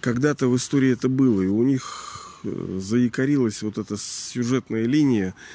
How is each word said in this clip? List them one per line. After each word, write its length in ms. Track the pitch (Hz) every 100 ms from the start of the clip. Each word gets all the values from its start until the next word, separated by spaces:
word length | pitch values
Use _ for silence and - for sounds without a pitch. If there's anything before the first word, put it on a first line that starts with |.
когда-то 460 | 131 120 147 139 127
в 80 | 123
истории 360 | - 143 131
это 160 | 120 131
было, 340 | 131 131 101
и 60 | 92
у 160 | 104
них, 760 | 127 131 - - - - - -
э, 360 | 104 - 50 92
заякорилась 800 | 95 120 123 123 135 147 117 -
вот 160 | 107 220
эта 180 | - 104
сюжетная 880 | - - - 123 120 127 - 113 117
линия. 480 | 151 143 113 92 - -